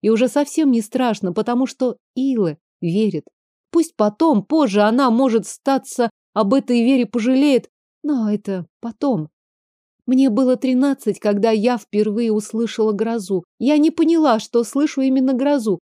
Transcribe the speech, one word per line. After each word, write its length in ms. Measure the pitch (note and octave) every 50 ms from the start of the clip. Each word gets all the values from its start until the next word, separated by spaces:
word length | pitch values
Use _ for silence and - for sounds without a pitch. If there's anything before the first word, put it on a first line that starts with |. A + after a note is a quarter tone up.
| -
И 80 | G3+
уже 160 | A3+ A3 B3
совсем 460 | B3+ - C#4+ D4 C#4+ - - D#4+ C#4 B3
не 80 | A3+ G#3+
страшно, 500 | - - B3+ C4 B3 A3 G#3 - F#3 F3+
потому 340 | - - - A#3+ B3 C4
что 300 | B3+ - _ C4 B3+ - _ _ _ _
Илэ 420 | - C4 C#4 C4 A#3 G3+ E3 D3 - _ _ _ _
верит. 480 | - E3+ E3 G3+ A3 G#3 F3 D3+ - _ _ _ _ _ _ _ _ _
Пусть 240 | - E4+ D#4+ - _
потом, 500 | _ G#3+ G#3 G#3 _ D#4+ E4 D4 G#3 G3
позже 380 | _ D4 D#4+ D4+ B3 F#3 G#3 G#3
она, 280 | G#3+ A3 B3 C#4 B3+
может, 360 | A3+ A#3 C4+ C4 A3 A3+ F3
статься, 640 | - - - _ - C4+ C4 C4 - - - A#3+ A3+ _ _ _ _ _
об 220 | G3+ A3 G3 A3+
этой 280 | C#4 C4+ - B3 A#3+ A#3
вере 240 | A#3+ C4+ C4 A#3+
пожалеет, 640 | - - B3 G#3+ A#3+ C4 C4 C#4 D4 C#4 A#3+ - - _ _ _ _ _ _ _
но 280 | D4 D4+ C4 A3 G#3
это 360 | G#3 G#3 G#3 - G3 F#3 E3+ _ _ _
потом. 480 | - A#3 A3+ _ - C#4+ B3+ E3+ D#3 D3+ _ _ _ _ _ _ _ _ _ _ _ _ _ _ _
Мне 240 | - B3+ C4 C4+ C4+
было 260 | G#3 G#3 C4+ B3 B3+
тринадцать, 640 | A#3+ - B3+ B3+ B3 C4 C#4+ C4+ C4+ - A3 G3 -
когда 300 | - G#3 G#3 G3+ G3 A3+
я 260 | A3 A3 G3 A#3+ B3
впервые 560 | A#3 - _ - G#3 G#3+ A3 G3+ G#3+ A#3+ A3+ G#3+
услышала 600 | G#3+ G#3 - - A3 A#3 G#3+ - - A3 A3 G#3+
грозу. 520 | G3 A3+ A#3 A3+ A#3 G3 F3+ G3+ F#3 E3 _ _ _
Я 200 | - B3+ D4+ D4+
не 120 | D4 D#4+
поняла, 480 | E4 - E4 D#4 E4+ E4 D#4 D4 A#3 A3
что 260 | - - - A#3+ A#3
слышу 380 | A3 - C#4 D4 D4 - - C4+
именно 320 | C4+ C4 C4+ C4 B3+ C4+
грозу. 460 | A#3+ C4+ C#4+ D4 C#4+ A3 A3 F#3 E3 _ _